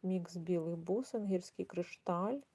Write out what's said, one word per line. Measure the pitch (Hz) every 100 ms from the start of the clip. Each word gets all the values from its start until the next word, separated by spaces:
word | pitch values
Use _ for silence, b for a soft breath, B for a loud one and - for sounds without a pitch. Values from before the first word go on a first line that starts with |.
Мікс | 185 185 170 180
білих | 165 175 160 170
бусин, | 165 202 262 233 202
гірський | 185 180 -
кришталь. | 185 - 180 - - 175 196 277 -